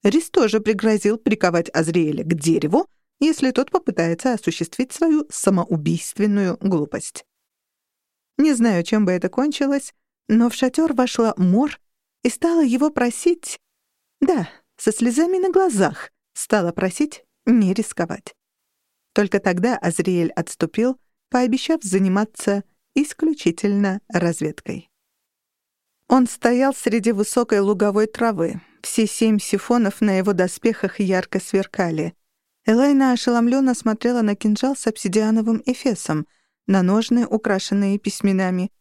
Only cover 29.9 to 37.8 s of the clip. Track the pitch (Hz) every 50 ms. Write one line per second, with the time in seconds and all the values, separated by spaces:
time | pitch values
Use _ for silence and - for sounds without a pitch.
29.9 | - - 220 208 190 190 185 208 202 175 180 180 - - - 233 220 - - 185
30.9 | - - 208 185 190 185 185 - - 190 - - - 190 190 - - - 185 170
31.9 | 165 156 147 170 - _ _ _ _ _ _ _ _ _ _ - 220 233 269 285
32.9 | 285 269 269 262 247 240 - 254 240 233 233 240 254 277 269 262 247 - - 226
33.9 | 220 220 - 240 247 240 220 208 202 - - 214 214 - - 262 277 - - 226
34.9 | 220 - - 202 180 220 214 214 220 226 220 226 226 220 - - 254 - - 269
35.9 | 214 - - - 156 151 151 _ _ _ _ _ _ _ _ - 196 190 180 180
36.9 | 196 220 226 - 233 240 233 - - 220 - 220 202 190 - - 202 202